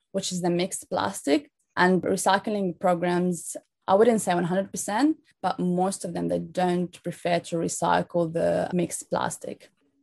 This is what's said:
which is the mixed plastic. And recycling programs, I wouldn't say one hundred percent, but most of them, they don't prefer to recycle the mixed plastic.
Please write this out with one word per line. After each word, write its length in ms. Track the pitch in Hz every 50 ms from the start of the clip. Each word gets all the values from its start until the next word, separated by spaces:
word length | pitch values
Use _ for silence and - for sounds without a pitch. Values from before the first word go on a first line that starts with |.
| _ _
which 200 | - 196 - -
is 80 | 185 175
the 80 | 175 175
mixed 400 | 175 170 - - - - - -
plastic. 640 | 185 - - 202 196 - - 269 294 302 - - _ _ _ _ -
And 240 | - 180 185 185 170
recycling 800 | 170 - 190 185 - 202 190 202 - 226 208 202 196 180 160 -
programs, 760 | - 180 180 170 175 175 175 175 180 180 175 170 - - - - _ _ _ _ -
I 80 | - 190
wouldn't 280 | 196 226 240 226 208
say 100 | - 190
one 120 | 175 175 175
hundred 260 | 165 180 196 196 -
percent, 480 | - 185 - 202 202 233 285 311 311 - _ _ _ -
but 160 | - 180 - -
most 480 | 180 180 175 180 185 196 190 - -
of 80 | 180 170
them, 140 | 175 170 170
they 100 | 175 175
don't 640 | 175 170 - 180 180 180 175 180 180 175 - -
prefer 380 | - 175 165 - - 175 175 170
to 160 | - - 175
recycle 760 | 165 175 170 - - 170 175 170 180 175 - - 170 170 160
the 380 | 165 165 170 - 165 165 - -
mixed 380 | 180 175 170 - - - - -
plastic. 580 | - - - - - - - - - - - - _ _ _ _ _ _